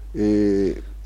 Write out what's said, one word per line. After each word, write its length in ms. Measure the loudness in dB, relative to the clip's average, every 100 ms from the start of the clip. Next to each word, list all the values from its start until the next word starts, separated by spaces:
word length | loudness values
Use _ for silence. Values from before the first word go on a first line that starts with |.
| -10
eh, 680 | -2 2 4 4 2 0 -2 -8 -12